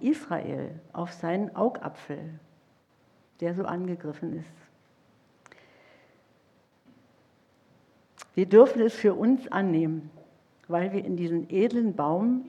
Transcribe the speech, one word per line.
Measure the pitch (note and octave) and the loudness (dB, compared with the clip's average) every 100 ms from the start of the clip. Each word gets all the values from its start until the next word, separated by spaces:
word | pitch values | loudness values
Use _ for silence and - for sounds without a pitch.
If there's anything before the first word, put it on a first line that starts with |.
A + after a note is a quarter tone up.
Israel, | B3 D4+ - - - C3+ C3+ D#3+ - | -2 -2 -4 -8 -6 -8 -10 -14 -14
auf | - F3 | -10 -10
seinen | - E3 F3+ G#3 - | -8 -6 -4 -4 -2
Augapfel, | A3 A#3+ D#3 - - D3 D#3+ D#3+ - _ _ _ _ _ _ _ _ _ | -4 -4 -10 -14 -12 -12 -12 -16 -20 _ _ _ _ _ _ _ _ _
der | E3+ F3 | -6 -4
so | - | -6
angegriffen | F3 F3+ F3 D3+ D3 E3 E3 | -6 -6 -8 -10 -10 -10 -10
ist. | D#3+ - - _ _ _ _ _ _ _ - - - - - - _ _ _ _ _ _ _ _ _ - _ _ _ _ _ _ _ _ _ _ _ - - - | -12 -20 -20 _ _ _ _ _ _ _ -20 -20 -20 -20 -20 -20 _ _ _ _ _ _ _ _ _ -20 _ _ _ _ _ _ _ _ _ _ _ -20 -8 -2
Wir | F#3 | 8
dürfen | G#3 C4 B3 | 10 10 8
es | A3+ | 0
für | A3 G#3 F#3+ | 2 2 2
uns | A3 B3+ - | 2 2 0
annehmen, | F#3+ G3 E3 D#3+ D#3+ D3+ - - _ _ _ - | -2 0 2 0 -4 -10 -18 -20 _ _ _ -6
weil | E3+ F#3 | -4 -2
wir | G3 G3 | -4 -4
in | F3+ | -4
diesen | E3+ E3+ - | -2 -4 -2
edlen | F#3 A3+ A#3+ A3+ E3+ | 0 0 0 -2 -2
Baum | D3 E3+ A3+ B3+ | -2 0 0 0